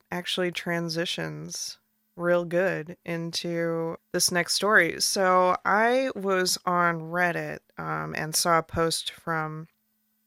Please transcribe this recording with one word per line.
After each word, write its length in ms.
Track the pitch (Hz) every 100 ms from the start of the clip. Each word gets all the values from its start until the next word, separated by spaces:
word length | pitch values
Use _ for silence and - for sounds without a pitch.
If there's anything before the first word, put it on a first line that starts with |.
| _
actually 400 | 180 175 - 180
transitions 1300 | 170 - 170 170 160 180 - 160 151 165 175 - - _ _ _ -
real 300 | 175 175 175
good 520 | 170 185 160 156 175 -
into 920 | 170 165 165 175 170 170 165 165 165 _
this 200 | 180 -
next 220 | 180 170
story. 460 | - 196 214 165 -
So 540 | - - 190 185 180 - -
I 440 | 196 226 254 262 202
was 420 | 196 185 185 - -
on 360 | 175 175 165
Reddit, 580 | 160 175 180 165 151 151 - -
um, 380 | 160 156 156 156
and 160 | 156
saw 260 | 156 180 165
a 40 |
post 480 | 160 170 165 160 -
from 560 | - - 160 156 156 160 _ _ _ _ _